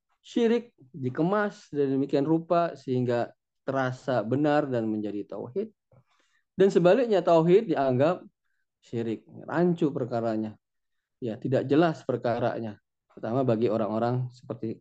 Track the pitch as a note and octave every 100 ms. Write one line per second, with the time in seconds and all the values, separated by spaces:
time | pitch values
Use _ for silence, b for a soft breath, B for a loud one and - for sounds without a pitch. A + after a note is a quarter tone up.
0 | _ _ - B3 A3+ A#3 A#3 _ - D3+
1 | B2+ B2+ E3+ G#3 G#3 - - C#3+ C#3 C3+
2 | C#3 C#3+ C#3+ E3 E3 E3+ E3 - - B2+
3 | B2 A#2+ A2 - _ _ - C3+ B2+ B2+
4 | - B2 G#2+ C3 D3+ D3 C#3+ B2 A2 G#2+
5 | G#2 G2+ G2 G2+ A#2 G3 A3 _ _ _
6 | _ _ _ _ _ - G3 F#3 F3 A#3
7 | A#3+ F#3+ F3 E3 E3 G3 A3+ C#3 C3+ B2+
8 | D3+ F#3 - _ _ _ _ _ - A#2
9 | A2+ G#2+ - A2+ - D3 F3+ E3+ D3+ C3+
10 | A#2+ A#2 A2+ A2 A2 - _ _ _ _
11 | _ - A#2+ G#2 - C3 C3 C#3+ E3+ -
12 | - A#2 A#2+ A#2 A#2+ A2+ A2+ G2+ _ _
13 | _ - A2 B2 B2+ A2 A2+ A2+ G2+ A2
14 | A#2+ B2+ B2+ - - - A2+ -